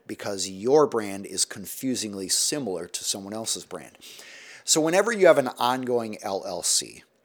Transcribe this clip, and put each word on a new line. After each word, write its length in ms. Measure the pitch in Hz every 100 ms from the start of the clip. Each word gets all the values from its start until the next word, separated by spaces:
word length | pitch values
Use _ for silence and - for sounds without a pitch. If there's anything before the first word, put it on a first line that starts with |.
| -
because 420 | 107 110 98 95
your 380 | 95 113 151 143
brand 400 | 113 104 98 101
is 180 | 92 -
confusingly 840 | - 92 - 131 110 107 98 92
similar 580 | - - 151 113 87 87
to 160 | -
someone 280 | - 104 98
else's 320 | 110 113 95
brand. 360 | - 90 60 - - - - - - -
So 180 | - 160
whenever 300 | 156 185 208
you 160 | 220 175
have 100 | 143
an 120 | 127 -
ongoing 580 | 120 131 127 120 113 104
L 200 | 107 98 92
L 160 | 87
C, 400 | - - 62 58 - _